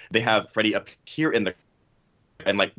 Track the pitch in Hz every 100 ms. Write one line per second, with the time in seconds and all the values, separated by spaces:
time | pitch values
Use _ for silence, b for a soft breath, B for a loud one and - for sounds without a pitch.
0 | B 113 113 107 - 113 110 98 - -
1 | - - 156 113 92 - _ _ _ _
2 | _ _ _ - 98 101 95